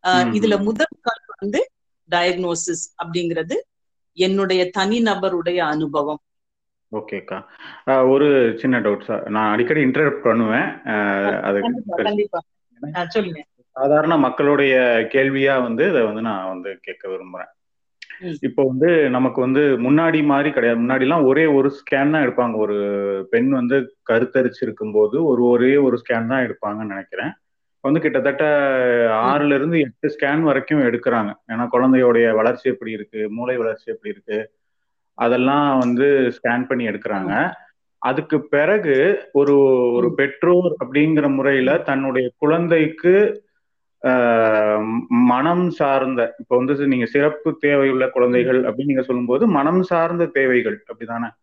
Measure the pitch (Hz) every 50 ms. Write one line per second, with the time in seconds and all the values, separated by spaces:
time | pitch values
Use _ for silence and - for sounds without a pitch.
0 | _ 180 180 180 - - 110 107 214 220 208 196 196 208 226 214 311 - - _
1 | _ 240 226 - _ _ - _ 392 - 202 294 508 - _ _ _ _ _ _
2 | _ _ 170 175 175 180 180 175 185 175 170 165 - - 170 165 - - _ -
3 | 175 165 165 180 175 170 165 160 160 170 269 440 539 _ _ _ _ _ _ _
4 | _ _ _ 165 190 214 190 196 196 185 185 185 180 180 - 208 190 196 220 240
5 | 233 220 196 180 180 190 180 175 165 170 175 180 170 151 151 156 160 151 143 156
6 | 143 147 151 151 _ _ _ _ _ _ _ _ _ _ _ _ _ _ - 107
7 | 104 - - 98 90 - 95 92 98 - - - - - - - _ - 131 131
8 | 131 131 135 139 143 147 143 135 123 113 113 113 - 135 127 120 107 107 104 98
9 | - - 117 101 - - 104 107 110 107 104 110 120 120 - 156 143 131 131 147
10 | 156 143 - - - 120 113 117 117 110 110 127 175 202 151 - - - 110 107
11 | 104 101 98 98 101 101 104 101 98 104 98 101 101 240 247 247 - 208 175 -
12 | 208 214 208 208 208 208 - 170 160 _ _ _ _ _ _ _ - 147 151 180
13 | 175 165 - 226 202 180 165 - - _ _ _ _ _ _ 131 135 139 147 151
14 | 156 160 170 156 139 127 127 - 151 143 147 139 143 135 131 127 127 123 120 113
15 | 110 113 - 135 135 139 139 135 135 135 139 131 123 120 117 113 151 180 170 139
16 | 117 107 107 110 113 113 107 98 92 95 95 90 90 98 95 90 _ - 92 -
17 | - 98 95 92 92 92 90 90 92 - _ _ _ _ _ _ _ _ _ _
18 | - _ - - 185 180 160 147 - 131 - - 139 131 127 131 147 170 175 165
19 | 147 131 123 127 131 127 123 - 127 127 131 139 147 143 135 120 117 127 143 151
20 | 165 165 160 156 151 147 139 139 143 151 147 139 117 117 117 117 117 123 131 131
21 | 131 127 165 170 147 127 135 147 156 160 147 135 135 139 139 - - - 143 135
22 | 139 147 156 156 147 123 - - 123 120 113 110 107 101 104 104 101 101 101 101
23 | 101 98 98 98 95 - - 117 120 135 139 131 120 120 131 139 127 120 _ _
24 | _ - 117 113 123 123 - 131 127 123 123 - - 110 110 - 107 107 104 107
25 | 107 107 107 139 165 156 127 120 120 123 123 120 123 127 139 143 143 131 120 120
26 | - - 123 117 117 113 135 135 127 117 - - - 104 104 107 107 104 98 98
27 | 95 _ - - 110 - 196 _ _ _ _ _ _ _ _ _ _ 139 147 156
28 | 160 151 123 135 117 135 139 143 156 151 147 147 139 139 135 131 127 123 120 120
29 | 117 113 110 110 117 127 139 147 147 147 143 139 139 160 170 165 147 123 - _
30 | - 151 147 - - 139 143 156 165 156 139 139 135 - 156 151 139 120 117 -
31 | - 135 - 117 110 104 107 _ _ _ 113 113 120 120 - 123 127 131 131 131
32 | 127 123 117 117 117 117 110 107 110 117 123 - - 131 120 - - 110 113 104
33 | 104 _ - 110 107 107 104 113 120 123 127 123 113 113 110 - _ - 110 -
34 | _ 104 101 - _ - 107 107 110 - _ _ _ _ _ _ _ _ _ _
35 | _ _ _ - 117 117 123 123 127 131 139 143 147 143 135 131 127 120 120 120
36 | 135 143 143 139 131 123 117 - _ 123 120 123 127 123 139 123 120 110 101 95
37 | - 107 104 98 95 95 101 110 151 180 - - - _ _ _ _ _ _ _
38 | - 120 139 160 156 - 156 147 147 - - 143 147 160 202 214 190 156 139 131
39 | 143 185 202 - - - _ 139 143 143 143 139 139 135 131 127 123 120 120 120
40 | 120 120 113 123 135 139 139 - - 170 180 175 180 175 156 - 135 123 131 147
41 | 151 156 160 151 143 139 135 135 135 139 139 135 127 131 143 - - - 139 135
42 | 135 135 131 127 127 123 - _ - 147 156 170 175 170 170 165 156 151 156 -
43 | - 175 180 196 208 - - - _ _ _ _ _ _ _ _ _ _ _ _
44 | - 135 127 127 123 120 117 113 113 110 110 107 107 107 107 107 107 110 113 117
45 | 123 - 123 120 123 123 123 123 139 160 175 180 180 175 160 - 156 139 135 135
46 | 131 131 131 120 117 117 - - 120 _ 123 123 127 131 147 139 143 139 135 127
47 | 117 113 - 143 143 151 151 - - 160 147 - - 143 143 143 135 135 131 131
48 | 131 127 - 120 123 123 123 123 120 127 127 127 127 - 107 120 139 147 139 131
49 | 127 127 131 123 123 117 127 143 214 233 180 147 139 151 170 185 185 180 180 170
50 | 165 165 170 170 170 156 - 139 135 131 127 123 120 110 107 104 _ _ 117 110
51 | 117 110 117 117 117 110 - _